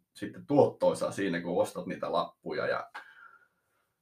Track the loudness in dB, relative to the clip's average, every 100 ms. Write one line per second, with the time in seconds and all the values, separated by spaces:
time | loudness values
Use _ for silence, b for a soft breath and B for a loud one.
0 | _ -12 -12 -12 2 6 6 6 2 2
1 | -4 -2 -2 -2 -2 -2 -2 -4 -10 -8
2 | -2 -2 -2 _ -8 -4 -2 -4 -6 B
3 | B B B B B B B B B _